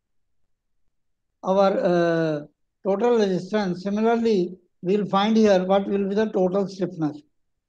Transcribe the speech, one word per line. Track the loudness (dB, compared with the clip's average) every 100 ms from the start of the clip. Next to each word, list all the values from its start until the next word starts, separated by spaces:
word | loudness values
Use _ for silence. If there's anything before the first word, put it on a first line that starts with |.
| _ _ _ _ _ _ _ _ _ _ _ _ _ _
our, | -2 2 2 2
uh, | 0 2 2 0 -2 -4 -8 _ _ _
total | -4 0 2 2
resistance, | 2 -2 -4 -4 -2 -4
similarly, | -4 -2 0 2 2 0 -2 -6 _ _
we'll | -2 -2 0
find | 0 2 4
here | 4 4
what | 2 0 0
will | -2 -2
be | -2
the | -2
total | 0 0 0 -4
stiffness. | -4 -8 -4 -6 -6 -18 _ _ _